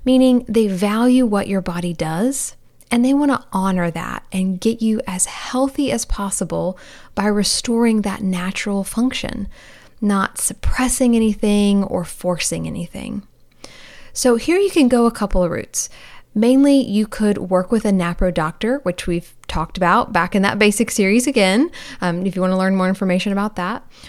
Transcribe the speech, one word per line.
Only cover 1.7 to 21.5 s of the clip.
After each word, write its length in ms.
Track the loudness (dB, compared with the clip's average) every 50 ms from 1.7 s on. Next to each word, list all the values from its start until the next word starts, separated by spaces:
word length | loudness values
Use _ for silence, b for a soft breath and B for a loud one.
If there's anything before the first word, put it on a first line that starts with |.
| -6 -4 -6 -6
does 640 | -4 -4 -4 -4 -2 0 -2 -2 -2 -4 -8 -10 -12 -16 _ -20 _ _ -6 _
and 120 | 0 2
they 120 | 2 2 2
wanna 320 | 2 2 2 0 -2 -4 -6
honor 400 | -4 -2 -2 0 0 0 -2 -2
that 360 | -4 -6 -8 -8 -10 -12 -12 -8
and 300 | -4 -4 -2 -2 -4 -2
get 220 | -2 -2 -2 0
you 180 | 0 0 0 -2 -4
as 180 | -6 -4 -4 -4
healthy 680 | -6 -6 -12 -10 -6 -2 0 0 0 0 -2 -2 -2
as 140 | -2 -4 -4
possible 760 | -4 -4 -4 -4 -6 -4 -6 -4 -4 -4 -4 -4 -4 -6 B B B B B B B B
by 120 | -2 -2
restoring 760 | 0 0 0 0 0 -2 -4 -2 -2 0 2 2 2 2 0
that 200 | -2 -4 -6 -4
natural 600 | -4 -4 -4 -2 -4 -6 -6 -6 -6 -4 -4 -4 -4
function, 640 | -4 -2 -2 -2 -2 -2 -4 -8 -8 -8 -8 -10 -10 B B B B B B B B B B
not 360 | -2 0 2 0 0 -2 -4 -6
suppressing 800 | -6 -6 -6 -2 0 0 2 2 0 0 0 2 2 2 4
anything 680 | 4 2 0 0 0 0 0 2 2 4 4 2 2 0
or 200 | 0 -4 -6 -6
forcing 640 | -8 -10 -6 -4 -4 -4 -2 -4 -6 -6 -6 -6
anything. 600 | -8 -8 -8 -10 -10 -12 -12 -12 -10 -10 -10 -12 _ _ _ _ _ B B B B B B B B B B B B
So 240 | B 0 2 2 2
here 220 | 2 2 0 2 2
you 120 | 2 2
can 160 | 4 4 4
go 200 | 4 4 4 4
a 40 | 2
couple 320 | 0 -2 -4 0 2 0
of 80 | 2 0
routes. 380 | -2 -6 -8 -8 -8 -8 -8 -8 B B B B B B B B -2
Mainly, 440 | 2 4 4 6 6 6 6 6 4
you 280 | 2 2 0 0 -2 -2
could 300 | -2 -2 0 0 0 -2
work 340 | -2 0 0 0 0 0
with 120 | -2 0 2
a 60 | 0
napro 420 | 0 0 0 -2 -2 0 0 0
doctor, 460 | 0 0 -2 -4 -4 -4 -4 -2 -2 -2 -2
which 240 | -4 -6 -4 -4 -4
we've 260 | -4 -4 -6 -10 -20 -20 -16 -8
talked 280 | -6 -6 -6 -6 -2
about 360 | 0 2 2 4 2 0 0
back 240 | 0 0 0 2 0
in 60 | 0
that 160 | 2 2 2 4
basic 340 | 4 4 4 2 -2 -2
series 340 | 0 0 2 4 2 2 2
again, 440 | 2 2 2 2 4